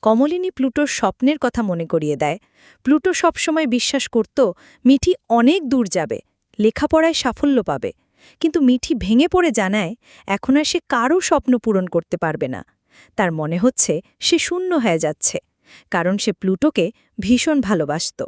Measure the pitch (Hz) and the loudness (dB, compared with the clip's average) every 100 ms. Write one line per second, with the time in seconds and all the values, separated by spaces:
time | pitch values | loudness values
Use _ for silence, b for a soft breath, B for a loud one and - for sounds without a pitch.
0 | - 226 285 359 370 - 262 240 294 - | 2 2 2 0 -6 -2 -4 0 -2 -2
1 | 202 - 254 302 247 - 214 170 165 165 | -4 0 0 0 -2 -2 -4 -4 -2 -2
2 | 151 143 151 170 b b b b - 294 | -2 -2 -2 -4 b b b b 0 0
3 | 370 349 339 320 - 311 311 240 - 277 | 2 0 0 0 -4 -2 0 0 -2 -4
4 | - 233 214 - 233 175 b b 247 269 | -2 -2 -2 0 0 0 b b 2 4
5 | - 370 _ 233 233 359 294 254 208 180 | 2 -2 _ 2 4 2 0 -2 0 -2
6 | 147 113 - _ _ _ 214 - 294 320 | -4 -6 -10 _ _ _ 0 2 0 2
7 | 320 320 254 220 285 262 185 139 101 - | 2 0 -4 -2 0 0 0 -4 -4 -10
8 | b b b b 330 320 262 247 - 262 | b b b b -2 2 2 2 0 -4
9 | 180 226 330 370 349 233 190 214 170 220 | 2 2 4 2 2 0 0 -2 -4 -8
10 | b b b 196 - 269 302 349 _ 254 | b b b -6 2 2 2 -4 _ -2
11 | 240 349 - 302 - 247 - 196 185 170 | 2 0 2 0 2 0 2 0 0 -2
12 | - 175 165 151 135 127 - _ b b | -2 -4 -4 -2 -6 -6 -12 _ b b
13 | b - 190 160 151 175 226 - - 160 | b -2 -2 0 -4 0 0 0 0 -2
14 | - _ - 339 - 349 370 339 233 165 | -4 _ -2 0 0 -4 -2 0 2 0
15 | 156 151 - - _ _ b b b 185 | -2 -2 -4 -4 _ _ b b b -2
16 | 170 196 - 196 190 190 302 - 175 - | 0 0 -2 -4 -2 0 0 0 -2 -4
17 | _ - 190 240 320 302 190 196 147 151 | _ -10 0 0 2 -2 0 -2 0 -4
18 | - - | -6 -8